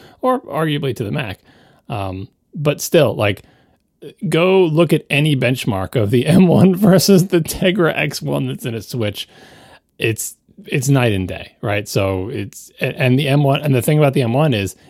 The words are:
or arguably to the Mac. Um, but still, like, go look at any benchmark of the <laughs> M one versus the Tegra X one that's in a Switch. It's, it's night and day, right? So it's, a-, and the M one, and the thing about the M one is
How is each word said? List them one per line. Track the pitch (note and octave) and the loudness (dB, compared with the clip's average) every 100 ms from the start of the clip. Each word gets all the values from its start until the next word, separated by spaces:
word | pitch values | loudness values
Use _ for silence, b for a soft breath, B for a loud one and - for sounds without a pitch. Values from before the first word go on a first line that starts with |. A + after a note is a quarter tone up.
| B B | B B
or | B3+ B3+ | -2 -2
arguably | - C#3+ D#3+ D3 C#3 | -4 -4 -2 -2 -4
to | A#2 | -4
the | G#2 | -4
Mac. | C#3+ A2+ F2+ b b b b - | -4 -6 -10 b b b b -10
Um, | A2 F#2+ F#2 G#2 _ _ | -8 -6 -8 -12 _ _
but | G3 D3 D3 | -4 -4 -2
still, | - E3+ B2 | 2 4 4
like, | - G#2 A#2+ b b b b _ _ D3 - F3+ | 2 -2 -2 b b b b _ _ -20 -10 -2
go | D#3+ F3+ F#3+ | 0 2 4
look | F3 D3+ E3 | 4 2 2
at | D#3 - | 0 0
any | C#3+ D#3 C3+ | 0 2 0
benchmark | B2+ C3 - G2 F#2 B2 | 0 -2 -2 -4 -4 -2
of | G#2 | 0
the | A#2+ C3 | 2 4
<laughs> | F3+ | 4
M | F3+ | 6
one | C#3+ F#3 | 6 4
versus | F3+ G#3 - - G3 F#3+ | 4 4 4 6 4 4
the | F3 | 0
Tegra | D#3 - F#3 G3 D#3 - | -2 -2 -2 0 0 0
X | D3+ - | -4 -6
one | D3 C#3+ C3 | -4 -4 -4
that's | C3+ C3 | -6 -8
in | |
a | A2+ | -8
Switch. | - B2 G#2 G#2 - B B B B B _ - | -8 -4 -4 -6 -14 B B B B B _ -6
It's, | A#2 A2+ - - _ - - | -4 -4 -8 -14 _ -20 -6
it's | D3+ B2+ | -4 2
night | C#3 A#2+ | 2 2
and | G2 F2+ | 0 -4
day, | E2+ - _ | -8 -14 _
right? | A2 G#2 G#2 | -6 -4 -4
So | A2+ G2 F#2+ G2 | -2 0 -2 -6
it's, | G#2+ G2+ - - - | -8 -10 -14 -20 -8
a-, | C3 - | -6 -2
and | C3 B2+ | 0 2
the | D3 | 2
M | C#3+ | 2
one, | C#3 D3 | 2 0
and | D3 | 0
the | B2+ | 0
thing | C3+ D3+ | 2 2
about | D3 | 2
the | C#3+ | 0
M | A#2 | 0
one | B2+ D#3 | 0 0
is | A2 F#2+ - | 0 -4 -8